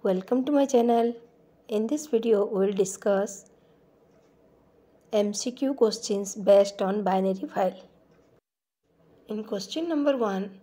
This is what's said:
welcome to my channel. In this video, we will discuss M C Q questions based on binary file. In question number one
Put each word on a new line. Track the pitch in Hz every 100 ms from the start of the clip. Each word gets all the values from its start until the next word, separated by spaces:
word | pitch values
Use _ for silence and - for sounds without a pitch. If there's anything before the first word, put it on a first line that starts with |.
welcome | 202 185 - 247
to | 262
my | 285 277
channel. | 247 233 233 233 233 - _ _ _ -
In | 214 220
this | 302 -
video, | 226 233 208 202
we | 196 196
will |
discuss | 196 190 - 214 196 202 - - _ _ _ _ _ _ _ _ _ _ _ _ _ _ _ _
M | 214 208
C | 208 254
Q | 240 277
questions | 269 220 214 - 202 196 214
based | 196 202 196 -
on | 190 208
binary | 190 190 190 190 196
file. | - 185 - - _ _ _ _ _ _ _ _ _ _ _ _ _ -
In | 214 214
question | 202 202 311 339
number | 302 285 269
one | 220 190 196 -